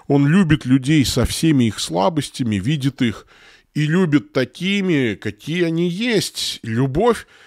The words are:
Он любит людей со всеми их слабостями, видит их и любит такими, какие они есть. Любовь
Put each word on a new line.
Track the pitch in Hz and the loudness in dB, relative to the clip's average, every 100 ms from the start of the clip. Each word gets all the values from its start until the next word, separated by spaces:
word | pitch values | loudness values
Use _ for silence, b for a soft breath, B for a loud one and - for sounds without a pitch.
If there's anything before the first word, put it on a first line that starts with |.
| B | B
Он | 143 143 | 2 4
любит | 190 165 151 120 | 4 4 2 2
людей | 135 131 156 | 0 2 2
со | 120 127 113 | 2 0 -2
всеми | - 165 139 113 | 0 2 2 2
их | - | -2
слабостями, | - 165 190 156 - - 233 202 | -4 0 0 0 -6 -4 -2 -2
видит | 104 156 135 - | 0 -2 -2 -2
их | 120 - - B B B B | -2 -4 -12 B B B B
и | 147 151 | -4 0
любит | 175 175 143 - | 2 2 2 0
такими, | 135 123 - 180 202 185 147 120 95 | -4 -4 -6 -4 -2 0 0 0 -2
какие | 110 - - 175 | -8 -10 -6 -2
они | 165 165 175 | -2 0 -2
есть. | 175 247 208 - - - - | -2 -2 -2 -2 -6 -10 -8
Любовь | 113 113 135 139 226 - - B | -4 -2 -2 0 0 -2 -6 B